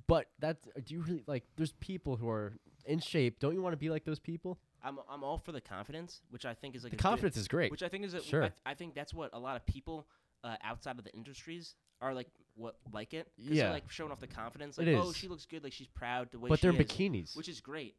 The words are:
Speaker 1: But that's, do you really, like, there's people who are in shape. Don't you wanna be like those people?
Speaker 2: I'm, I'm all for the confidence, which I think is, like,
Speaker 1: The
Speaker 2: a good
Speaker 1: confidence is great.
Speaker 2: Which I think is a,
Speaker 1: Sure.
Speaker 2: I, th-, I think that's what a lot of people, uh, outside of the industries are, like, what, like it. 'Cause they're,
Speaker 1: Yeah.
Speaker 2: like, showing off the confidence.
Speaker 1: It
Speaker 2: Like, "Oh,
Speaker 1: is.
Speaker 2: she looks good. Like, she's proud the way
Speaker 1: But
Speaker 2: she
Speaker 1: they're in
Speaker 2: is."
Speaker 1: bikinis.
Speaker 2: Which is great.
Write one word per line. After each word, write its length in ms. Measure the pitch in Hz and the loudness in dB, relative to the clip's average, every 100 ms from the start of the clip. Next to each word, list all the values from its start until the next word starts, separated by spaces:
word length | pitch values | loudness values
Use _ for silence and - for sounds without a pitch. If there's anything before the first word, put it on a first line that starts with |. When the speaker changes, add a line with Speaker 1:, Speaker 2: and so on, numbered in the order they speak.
| - | 6
Speaker 1:
But 220 | 165 - - | 6 4 0
that's, 280 | 156 160 113 139 | 0 0 -6 -10
do 100 | 123 160 | -6 -4
you 60 | |
really, 220 | 160 170 120 | -2 -2 0
like, 180 | 135 - - | -2 -2 -2
there's 160 | 156 | -2
people 440 | - - 185 147 120 | -2 -6 -4 -2 0
who 120 | 117 | 0
are 280 | 110 104 113 _ - - | 0 -2 -6 _ -10 -2
in 140 | 160 | 0
shape. 400 | - 170 123 - | 2 4 4 4
Don't 140 | 139 | 0
you 80 | 180 | 2
wanna 160 | 185 156 | 0 0
be 120 | 156 | 0
like 140 | 156 | 0
those 160 | - 151 | -2 -4
people? 400 | - 165 180 180 _ _ | -4 -6 -6 -8 _ _
Speaker 2:
I'm, 160 | 127 139 127 | -10 -8 -10
I'm 140 | 143 | -6
all 140 | 135 160 | -4 -4
for 120 | - | -4
the 80 | 147 | -8
confidence, 600 | - 95 104 156 170 - _ | -8 -8 -8 -10 -10 -14 _
which 160 | 120 127 | -10 -8
I 80 | |
think 220 | 117 139 123 | -8 -10 -10
is, 80 | |
like, 80 | 120 | -6
Speaker 1:
The 40 | 110 | 2
Speaker 2:
a 20 | |
good 60 | |
Speaker 1:
confidence 340 | 190 233 190 120 | 4 4 2 0
is 100 | 95 | 0
great. 240 | 165 147 | 2 2
Speaker 2:
Which 120 | 151 | 0
I 40 | 175 | -4
think 140 | 196 202 | -4 -4
is 80 | |
a, 80 | 175 | -6
Speaker 1:
Sure. 220 | - 156 | 2 4
Speaker 2:
I, 40 | 120 | 4
th-, 100 | - 131 | 0 -8
I 80 | 143 | -6
think 180 | 170 147 | -8 -8
that's 180 | 147 | -8
what 160 | 165 143 | -6 -8
a 60 | 117 | -6
lot 160 | 127 123 | -6 -4
of 100 | - | -2
people, 420 | 135 147 160 143 _ _ _ | -4 -4 -8 -10 _ _ _
uh, 140 | 120 113 | -8 -6
outside 360 | 107 120 143 123 | -6 -6 -6 -8
of 40 | 101 | -10
the 80 | |
industries 640 | 110 117 135 - 170 165 - _ - | -14 -14 -14 -12 -10 -12 -18 _ -6
are, 140 | 131 | -4
like, 160 | 127 120 _ _ | -2 -6 _ _
what, 240 | 110 117 - 120 | -12 -10 -10 -10
like 200 | 107 107 | -8 -6
it. 120 | 160 - - | -8 -10 -10
'Cause 120 | 127 | 2
they're, 80 | 151 | 4
Speaker 1:
Yeah. 160 | 107 | 4
Speaker 2:
like, 180 | 85 - | 2 -6
showing 200 | - 156 | -8 -8
off 80 | 135 | -8
the 80 | 127 | -10
confidence. 500 | - 113 139 147 135 | -8 -8 -8 -8 2
Speaker 1:
It 80 | 165 | 6
Speaker 2:
Like, 160 | 147 | 6
"Oh, 60 | 175 | 6
Speaker 1:
is. 80 | - | 0
Speaker 2:
she 100 | 190 | -6
looks 180 | 165 - | -10 -10
good. 180 | 160 | -10
Like, 100 | 139 | -10
she's 140 | - 135 | -10 -12
proud 440 | - 120 123 123 | -8 -2 -2 -4
the 80 | 120 | -2
way 80 | 120 | 4
Speaker 1:
But 100 | 156 | 8
Speaker 2:
she 80 | 185 | 8
Speaker 1:
they're 40 | 170 | 8
in 40 | |
Speaker 2:
is." 60 | 147 | 6
Speaker 1:
bikinis. 480 | - 196 110 82 156 | 4 2 2 -4 -8
Speaker 2:
Which 140 | 160 | -8
is 100 | 143 | -10
great. 360 | - 156 123 | -10 -8 -10